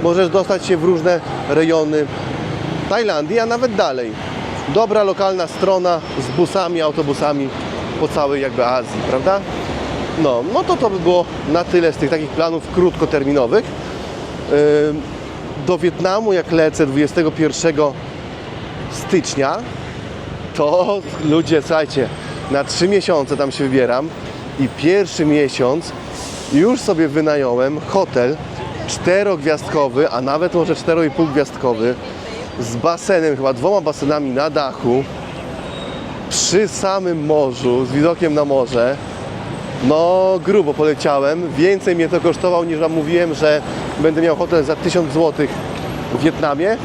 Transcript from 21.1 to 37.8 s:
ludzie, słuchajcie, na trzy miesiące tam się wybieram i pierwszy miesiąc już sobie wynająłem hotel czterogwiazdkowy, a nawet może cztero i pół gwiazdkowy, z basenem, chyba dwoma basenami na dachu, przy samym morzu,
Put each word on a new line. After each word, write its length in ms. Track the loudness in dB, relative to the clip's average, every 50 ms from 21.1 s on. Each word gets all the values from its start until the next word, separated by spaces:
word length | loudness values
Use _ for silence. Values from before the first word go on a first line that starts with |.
| -10 -4 0 2
ludzie, 320 | 2 2 4 4 2 2
słuchajcie, 480 | 2 2 0 0 0 0 0 -2 -2 -2 -4 -8 -10 -10 -10 -10 -6 -2
na 120 | -2 -2 -2
trzy 240 | -2 -2 0 2 4
miesiące 500 | 4 2 2 4 2 2 2 0 0 0
tam 140 | 0 -2
się 120 | 0 -2 -2
wybieram 460 | 2 4 4 4 4 2 0 0 -4 -8 -10 -12 -12 -12 -12 -12 -12 -4 -2
i 80 | -2 -2
pierwszy 580 | -2 0 2 2 4 4 2 0 0 0 2
miesiąc 680 | 4 4 4 2 0 0 0 2 2 2 0 -2 -8 -12 -12 -12 -12 -12 -10 -10 -10 -10 -12 -8 0 2
już 280 | 4 4 4 4 2
sobie 260 | 0 0 2 2 2 2
wynająłem 720 | 2 2 2 2 2 2 2 2 2 2 2 0 0 -4 -6 0
hotel 500 | 0 0 0 2 2 2 2 2 0 -2 -6 -12 -10 -10 -10 -10 -8 -8 -8 -8
czterogwiazdkowy, 1200 | -8 -4 0 2 2 4 4 2 0 0 0 0 0 0 -2 -2 0 0 0 2 2 2 2 2
a 120 | 2 -2
nawet 320 | -2 0 0 0 0 0 2
może 220 | 0 0 0 0
cztero 280 | -2 0 0 2 2 2
i 80 | 0
pół 160 | 2 0 0 2
gwiazdkowy, 680 | 2 0 0 0 -4 -4 -2 0 0 2 0 0 0 -2 -6 -12 -12 -12 -12 -12 -12 -10 -12 -10 -8 -8
z 160 | -6 -6 -4
basenem, 600 | 0 0 0 0 0 0 2 2 4 4 2 0
chyba 180 | 2 0 0 0
dwoma 280 | 2 2 2 2 2
basenami 500 | 0 -2 -4 -2 0 0 0 0 0 -2
na 180 | -2 -2 -2 0
dachu, 540 | 0 -2 -2 -2 -4 -4 0 2 2 2 0 -2 -8 -10 -10 -10 -12 -12 -10 -10 -10 -10 -10 -10 -10 -10 -10 -10 -10 -10 -10 -10 -10 -10 -10 -6
przy 380 | -4 -2 0 2 4 2 2 2
samym 580 | -2 -2 -2 0 0 0 0 0 -2 -2 0
morzu, 600 | 2 4 4 4 2 0 0 0 2 2 2